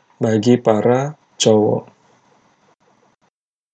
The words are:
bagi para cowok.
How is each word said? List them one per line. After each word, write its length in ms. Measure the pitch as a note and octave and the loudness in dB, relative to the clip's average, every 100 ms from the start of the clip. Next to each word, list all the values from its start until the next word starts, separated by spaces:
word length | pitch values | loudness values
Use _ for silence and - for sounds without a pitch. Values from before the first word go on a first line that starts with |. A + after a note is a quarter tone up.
| _ _ | _ _
bagi 380 | A#2 A2 A2 B2 | -2 -2 0 0
para 540 | A2+ G#2+ A#2 B2+ C#3 D3+ _ - | 0 0 0 -2 -4 -10 _ -4
cowok. 440 | - G#2+ G#2+ A#2 - _ _ _ _ _ _ _ _ _ _ _ _ _ _ _ _ _ _ | 0 2 0 -4 -8 _ _ _ _ _ _ _ _ _ _ _ _ _ _ _ _ _ _